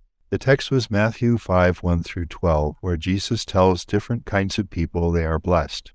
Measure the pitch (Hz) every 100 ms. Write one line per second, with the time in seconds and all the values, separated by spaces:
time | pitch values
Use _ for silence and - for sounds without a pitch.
0 | _ _ _ 101 131 135 - 131 113 104
1 | 110 - 120 117 - 92 90 90 90 85
2 | 85 - 82 - 87 78 76 - 92 85
3 | 92 98 - 117 - 101 92 90 - 104
4 | - 117 - 101 98 - 98 - 80 87
5 | 85 85 80 80 87 87 - - -